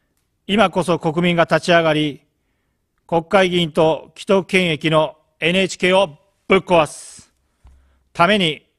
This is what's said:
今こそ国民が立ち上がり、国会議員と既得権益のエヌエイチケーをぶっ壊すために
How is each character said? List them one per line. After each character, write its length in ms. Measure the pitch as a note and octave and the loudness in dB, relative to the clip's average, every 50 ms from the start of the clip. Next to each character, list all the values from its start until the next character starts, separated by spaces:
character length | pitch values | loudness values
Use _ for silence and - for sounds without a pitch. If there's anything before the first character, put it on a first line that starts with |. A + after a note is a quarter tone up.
| _ _ _ _ _ _ _ _ _ - | _ _ _ _ _ _ _ _ _ -4
今 220 | G3 G#3+ G3+ F3+ | 0 0 0 0
こ 140 | - F#3 D#3 | 0 -2 -2
そ 160 | D#3 E3+ D#3 | -2 -2 -2
国 220 | - E3 D3 E3+ | -2 -4 -2 0
民 140 | F3 F3+ E3+ | -2 0 0
が 80 | E3+ E3 | 0 0
立 240 | - E3+ D#3 - - | 0 0 -2 0 2
ち 40 | |
上 100 | E3+ E3+ E3 | 2 2 2
が 100 | D#3+ D3+ | 2 0
り、 280 | D3+ D3+ D3 C3+ - _ _ _ _ _ _ _ _ _ _ _ _ _ _ _ _ _ | 0 -2 -4 -6 -10 _ _ _ _ _ _ _ _ _ _ _ _ _ _ _ _ _
国 180 | - E3+ E3+ E3 | -4 -4 -4 -2
会 240 | E3+ - F#3+ F#3+ F3+ | 0 0 0 0 2
議 120 | F3+ F3 | 0 -2
員 100 | F3 D#3 | -2 -2
と 400 | C#3+ F3+ D#3+ D#3+ D#3 - - - _ - | -2 0 0 0 0 -2 -6 -14 _ -18
既 80 | - | -4
得 200 | - G3 G3 F3 - | -2 -2 -2 0 -2
権 200 | - F#3 F#3 E3+ | -2 -2 0 0
益 200 | D#3 C#3 - D#3+ | -2 -2 -2 0
の 280 | D#3+ D#3 D#3 D3 - _ _ _ _ _ | 0 0 0 0 -4 _ _ _ _ _
エ 140 | D#3 E3 F3+ | -4 -2 0
ヌ 60 | F#3+ | 0
エ 40 | F#3+ | -2
イ 60 | F#3 | -2
チ 80 | - - | -4 -4
ケ 160 | - F3+ F#3 | -2 2 2
ー 40 | F#3+ | 2
を 200 | G3 D#3+ C#3+ - _ _ _ _ _ - | 2 0 -4 -12 _ _ _ _ _ 0
ぶ 100 | F#3 F#3+ | 0 0
っ 20 | |
壊 280 | - - F#3 E3 D3+ - | 2 2 2 2 2 0
す 440 | - - - - - - - _ _ _ _ _ _ _ _ - - _ _ _ _ _ _ _ | -4 -12 -20 -20 -20 -20 -20 _ _ _ _ _ _ _ _ -20 -20 _ _ _ _ _ _ _
た 160 | _ - E3+ F3+ | _ 0 0 2
め 120 | G#3+ G#3 | 2 0
に 260 | F#3 D#3+ C#3+ - - _ _ | 0 -2 -4 -6 -12 _ _